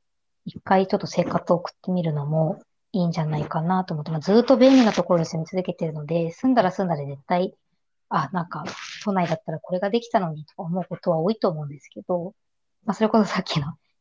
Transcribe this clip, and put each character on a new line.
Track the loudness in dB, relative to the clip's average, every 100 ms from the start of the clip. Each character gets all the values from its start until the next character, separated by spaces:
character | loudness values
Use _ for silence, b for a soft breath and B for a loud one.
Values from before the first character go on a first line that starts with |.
| _ _ _ _ -16
一 | -12
回 | 2 2 4
ち | 0
ょ |
っ |
と | -2
生 | -2
活 | 0 0 0
を | 0
送 | 0
っ | -12
て | -4
み | -2
る | -2
の | -2 -2
も | 0 0 -2 _ _ _
い | -2
い | 0
ん |
じ | 0
ゃ | -2
な | -2
い |
か | -4 -4
な | 0 -2 -2
と |
思 | -6
っ | -4
て、 |
ま | -6
あ、 |
ず | 4 4
っ |
と | 6 6
便 | 8 8
利 | 6
な |
と | 4
こ | 2
ろ | 2
に | 0
住 | -4
み | -6
続 | -4
け | -4
て | -4 -6
る |
の | -6 -4
で、 | -2 -2
住 | -2 2
ん | 4
だ |
ら | 2
住 | 2 -2
ん |
だ | -2
で | -4
絶 | -10 -2
対、 | 0 0 -6 _ _ _ _ -4
あ、 | -2 -2
な | -4
ん | -6
か、 | -8 -12 -12 -14 -8
都 | -2
内 | 0 0
だ | -2
っ | -4
た |
ら | -10
こ | -4
れ | -4
が | 0
で | -2
き | 0
た | -2
の | -2
に | -6 -12
と | -12
か |
思 | -6 -4
う | -6
こ | -6
と | -2
は | 0
多 | 0
い | 0
と | -2
思 | -2
う | -8
ん |
で | -12
す | -18
け | -16
ど、 | -6 -4 -4 -12 _ _ _ _
ま | -6
あ、 | 0
そ |
れ | 2
こ | 4
そ | 2
さ | 0
っ |
き | -2 -4
の | -4 -8 _ _